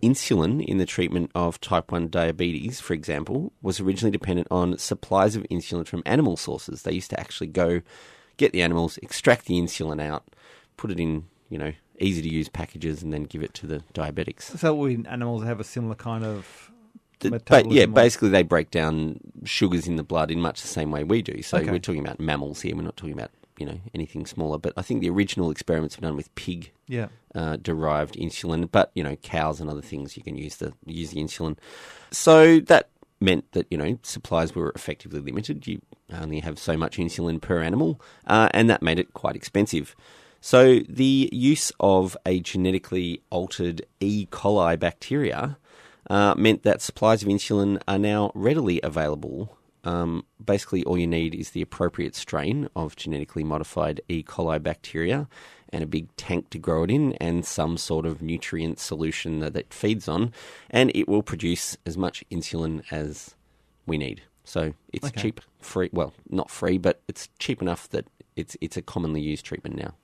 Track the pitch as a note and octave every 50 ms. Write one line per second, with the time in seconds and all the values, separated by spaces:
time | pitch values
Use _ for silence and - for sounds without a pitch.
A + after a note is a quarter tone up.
0 | - A#2 C3+ - - - A#2 F2+ D#2 F2 B2 D3+ - - F#2+ F#2+ F2+ - - -
1 | F#2 - - F2+ E2+ - - F2 F2 E2+ E2 - - - F#2+ E2+ D#2+ - F2 F2
2 | E2+ D#2+ E2+ F2+ E2+ E2 D#2+ D#2 F2+ F2 E2 C2+ E2 A#2+ C3 - - - F2+ D#2
3 | D2+ - D#2+ D2 D#2 - G#2 C#3 E3+ - - _ - F#2+ F2+ - F#2+ F#2+ G2 G2
4 | A2+ G#2+ - F2 - F#2+ F2+ F2 E2+ - - F2+ F2 F2 F2 - - - G#2 -
5 | - - F#2+ G2 G2 A2 G#2+ A2 - - F#2 F2 - - - E2+ E2 - - E2+
6 | D#2 - G2+ D3 D#3 G#2+ F2+ - - - C3+ - - - - - - E2+ E2 F#2
7 | - - - - - - - - E2+ D#2+ D#2 F#2 F2 E2+ F2 F2 - - - -
8 | - - - - _ _ _ - - - - F2+ F2 E2+ E2+ E2+ E2 D#2+ - -
9 | - - - - - C#3 A#2+ - - - F2 F2 F2 D#2+ - - D#2+ D#2 D2+ D2+
10 | D2+ D2+ D2+ C#2+ - _ _ _ _ - - - _ _ _ - - A2 F#2 D#2+
11 | E2+ D#2+ D#2 D#2 E2+ - _ _ _ - - D2+ D2 D2+ D#2 - _ _ _ -
12 | F#2+ G2 F#2 E2 D#2 E2 D#2+ D#2+ D#2 - - F#2 F2 - - D2+ D#2 D#2+ D#2 D2+
13 | D#2+ D#2 D2+ D2 D2 C#2+ - D#2 D2 - - - - E2 D#2+ D2 D2+ - - E2+
14 | D#2 D2+ D2+ E2 D#2 - - - - - - E3 - D#3+ D3+ D3 C#3+ C3+ B2 A#2
15 | A#2 - A#2+ B2 A#2+ A#2+ A#2+ A2 A2 A#2 A#2+ G2+ A2 - - B2 A#2 A2+ G#2+ -
16 | - A#2+ A2+ A2+ A2 A2 G#2+ G2+ F2+ - - - - - A#3 _ _ _ - -
17 | _ _ _ - - G2 A#2+ A2+ - - - - - - - C#3 G2 A2 G#2+ A#2+
18 | A#2 A#2+ - - A#2 G#2 F#2+ F#2+ F2 D#2+ F2+ E2 D2+ - - E2+ D#2 D#2+ D#2+ D#2+
19 | D#2 D#2 - - - - - - - - - - A2+ F#2 F2+ E2+ D#2 F2 E2+ D#2+
20 | D2+ - F2+ D#2+ D#2 D#2 E2 E2+ E2+ D#2+ - - - - - - D#2 D2+ D2+ D2
21 | D2+ D#2+ G#2+ A2+ - - - - - - - - D#2 D#2+ F2+ F2+ F2+ - F2 D2
22 | C#2+ C2+ - - D#2+ D2+ D2 C#2+ C#2+ D2 D2+ - - E2+ D#2+ D#2 E2 E2 - -
23 | E2+ D#2 C#2 C#2+ - - _ _ _ _ _ - D2 C#2+ D#2+ F2+ F#2+ A2+ - E2
24 | D#2+ - - D2+ D#2+ - - - D#2+ D#2 D2+ D#2 - F2 - - F2+ - A#2+ G#2+
25 | F#2 F2 F2 G2+ G2+ G2 - G2 F2 E2 D2+ - - - E2+ D#2+ D#2 D2+ - -
26 | - E2 D2+ C#2+ D2+ - _ - - - F2 E2+ E2+ - _ _ _ - B2+ A#2+
27 | G#2+ - - - _ - - F2 E2 D#2+ D#2 - - F2 E2 D#2 D#2+ D#2 D2+ D2+
28 | D2+ D2+ - - D#2+ E2 - - - F2 D#2+ E2 F2 E2 - G#2 - - - F2+
29 | D#2 C#2+ D2 D2+ - - - D#2+ D#2 D#2 D#2 D2+ E2 D2+ D2+ D2 C#2+ - D#2 C#2+
30 | C#2 C#2 - - - - - - D2+ D2+ - - D#2+ D2 C2 - - - E2 E2
31 | E2 D#2 F2 D2+ D2+ D#2 - - E2 D#2 D2+ - - - - - - - - -
32 | - - - - - E3 D#3+ D#3+ D#3 E3 E3 D#3+ - - - A2 - - _ _
33 | _ _ _ - G2 F#2 F2+ D2 - _ - F2+ - - F2+ D#2+ D2 E2+ A#2+ A#2+
34 | - - - - - - F2 E2 E2 D#2 - F2+ D#2 D2 - - - - D2+ -
35 | - - D2 D2 C#2 C#2 C2 F#2+ A2+ - D3+ C#3+ - - - - - _ - -
36 | _ - D#2 E2+ D#2+ D#2 D#2 D#2 D#2 E2 D2+ - - - D#2+ D#2 D#2+ - - -
37 | F2 D#2+ - - E2+ E2+ E2 E2 - - F#2 E2+ D#2+ E2 F#2 B2+ D#3+ D#3+ D3+ -
38 | - - - - - - G2+ A2 A2+ - - G2 A2+ A#2 G#2+ - - D#2+ D#2+ F2
39 | F2+ - - - - C2+ C#2 - - - - G2 G#2 - - D#2+ C#2+ - - _
40 | - - - - - - _ _ - - - B2+ C3 C3 B2+ A#2 - - - B2+
41 | C3 C3+ C3+ C3+ C3+ - - B2 B2 C#3 D#3 D3+ - - - - - G2 F#2+ F#2
42 | F#2 F#2 F2+ - - F2+ F#2 F#2 E2 - - F#2+ F#2 F#2 F#2 F#2 - - F#2 F#2
43 | F2+ F2 E2+ - _ _ G2 F2+ F#2 F#2 - - F2+ F2 E2+ E2 - - _ -
44 | G2 G2+ G#2 G#2+ F#2+ - - - - G2+ G#2 G2+ F2 E2+ E2+ D#2+ F2 E2+ - -
45 | - - C3 D3 C#3+ F2 - - - C#3+ C#3+ - _ _ _ - - - _ _
46 | - - F#2+ G2+ G2+ G2+ - - G2+ A2 G#2+ - - G#2 G2 - - - - -
47 | G#2+ A2 A2+ G#2 G2+ G2+ G2+ G2+ - - G#2+ G2+ G2 G2+ G2+ F#2+ - - G2 G2
48 | G2+ G#2 G#2 G#2 G#2 G2+ - - G2 A#2+ D3+ D#3 C3 G2 F2+ - - D#2 D2+ E2
49 | D#2 D2+ D2+ D2 - C2 C2+ D#2 G#2 G#2+ - _ _ _ _ _ - E2+ E2+ F2
50 | E2+ E2+ E2+ E2 - _ _ - G#2+ - G2+ G2+ - - - F#2 - - F2+ F2
51 | E2+ E2+ E2+ E2 E2 E2 D#2+ - E2 - - E2+ D#2+ - - - F2+ F2 - -
52 | E2+ - - - - - - D#2 D2 F2+ A#2+ D3 D3 - - - D#2+ D2+ - -
53 | - E2 D#2 C#2+ D2+ - - E2 D#2 D#2 D#2 D2+ D#2 - - - D#2 D#2 D2+ -
54 | - - F2 E2 D2 - - - F2+ E2 D#2 D#2 D2+ D#2 D#2+ - - - - D#2
55 | E2 F2 B2 C#3+ D3 - - - - - - - _ - - D#2 D#2 D#2 E2 E2
56 | E2 - _ - - - F#2+ F2 - _ - E2 D#2+ F2+ E2 D#2+ E2 F2 A#2 D3
57 | D3+ C3 - - - E2 E2+ F2 E2 - - - D#2+ D#2+ E2+ E2 - - E2 D#2+
58 | D#2+ E2 D#2 D2+ E2 D#2+ E2 E2 - - - E2 D#2+ E2 - - - - - D#2
59 | D#2+ D#2+ - - - E2 D#2+ D#2 D#2 D2+ D2+ - - - - - - G#2 A2+ G#2
60 | - - D#2 F2 A2+ A#2 - - - - - - - - - A#2+ B2+ B2+ - -
61 | - - G2+ G#2 G#2 - - E2 E2+ E2+ F2 - - - - - - F2 D#2+ F2+
62 | F#2 F2 - - - - F#2+ E2+ E2 - - E2 E2 D#2+ D#2+ D#2 - - E2 D#2
63 | D2+ D2+ D2 - - - - _ _ _ _ _ _ _ _ _ _ E2+ D#2+ D2+
64 | C#2+ B1+ G#1 - - _ _ _ _ - - E2 D#2+ D#2 D2+ - _ _ - -
65 | - C#3+ - A2 G#2 A2 - - - _ _ _ - - - F#2+ F#2 F2 - F2
66 | D2+ D2 - _ - - - F#2 - - - - - F2+ F#2 F#2+ F2 F#2 - -
67 | _ - - - - - _ - - - B2+ - - F2+ F2 - - - - -
68 | - _ _ - - _ _ - E2 - - - - D#2+ - F#2 D#2+ - - F#2
69 | E2+ D#2 D#2 D#2 D2+ D2+ D2+ D2+ - - - - - C#2+ C#2+ - - - - _